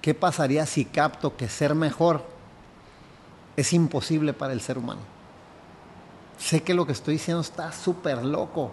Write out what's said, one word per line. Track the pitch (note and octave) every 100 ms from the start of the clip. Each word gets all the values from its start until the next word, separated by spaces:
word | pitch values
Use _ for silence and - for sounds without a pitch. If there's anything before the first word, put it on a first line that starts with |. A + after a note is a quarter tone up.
¿Qué | -
pasaría | D3 F3+ E3 C#3+ D3 D#3
si | - A#2+
capto | - D3+ - D3 -
que | A#2
ser | - D3
mejor | D3+ D#3+ - E3+ E3 - - - - - - - - - - - - - -
es | C#3
imposible | E3+ D#3+ C#3+ - D#3 D3+
para | C3+ C3+
el | B2
ser | - B2+
humano? | A#2 G#2 G#2+ - - - - - - - - - - - - -
Sé | - D#3+
que | -
lo | F3+ D3+
que |
estoy | C3+ - D3+
diciendo | - E3+
está | D#3 - D#3+
súper | - - F3 D#3+ B2+
loco, | B2+ D3 - E3 B2